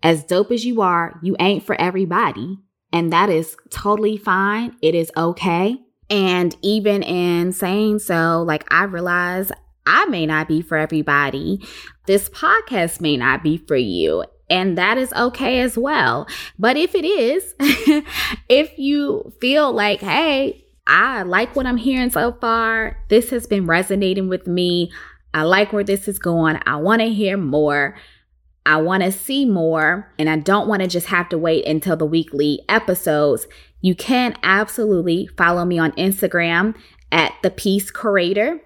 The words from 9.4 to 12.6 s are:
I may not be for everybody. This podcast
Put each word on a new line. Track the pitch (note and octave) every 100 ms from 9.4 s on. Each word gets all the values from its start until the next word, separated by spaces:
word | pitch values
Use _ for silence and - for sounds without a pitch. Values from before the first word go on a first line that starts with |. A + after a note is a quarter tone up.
| F#3+ - _ _ -
I | G#3 G4
may | G#3 D#3
not | D#3 D#3
be | D#3+
for | F3 D#3+
everybody. | D#3 D#3+ D3+ C#3+ C#3+ C3+ D#3+ G3 - - - - -
This | G3+ -
podcast | - D#4 -